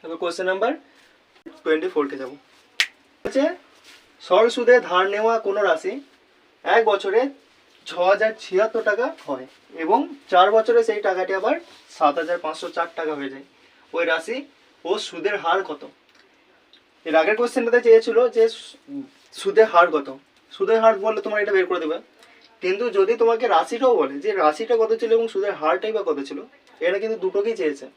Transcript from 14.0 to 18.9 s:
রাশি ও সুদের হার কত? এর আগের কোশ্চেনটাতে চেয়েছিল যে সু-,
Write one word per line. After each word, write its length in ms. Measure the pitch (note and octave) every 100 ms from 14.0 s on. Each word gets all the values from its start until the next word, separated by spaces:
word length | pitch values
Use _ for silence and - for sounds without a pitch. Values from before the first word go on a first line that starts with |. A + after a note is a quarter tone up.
| E3
রাশি 240 | D#3+ - B3+ C#4+ _ _ _
ও 80 | E3+ G#3 -
সুদের 280 | E3+ F#3+ G#3
হার 160 | E3 F#3 E3+
কত? 120 | D3 - _ _ _ _ _ _ _ _ _ _ _ D#3+
এর 60 | D#3+
আগের 160 | D#3+ G#3+
কোশ্চেনটাতে 400 | A#3+ B3+ A#3 A#3+ A#3
চেয়েছিল 320 | A3+ A3+ A3+ B3 A#3+
যে 80 | A3+ -
সু-, 200 | - - -